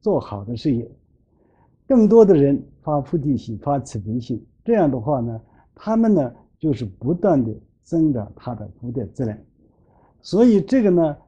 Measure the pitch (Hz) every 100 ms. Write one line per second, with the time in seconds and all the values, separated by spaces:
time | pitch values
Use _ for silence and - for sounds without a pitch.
0 | 220 165 - 101 98 120 156 117 - -
1 | _ _ _ _ _ _ _ _ _ 262
2 | 214 226 208 170 139 143 - _ - 147
3 | 135 175 143 131 - 107 - 143 - 113
4 | 101 117 117 117 - _ - 226 160 131
5 | 113 139 120 113 - _ _ _ - 226
6 | 226 190 127 - _ _ 156 143 110 -
7 | 120 175 208 151 110 110 _ _ _ 170
8 | 160 123 101 - - 110 104 - 120 120
9 | 101 104 120 104 - _ _ _ _ _
10 | _ _ - 185 240 208 196 262 208 175
11 | 160 143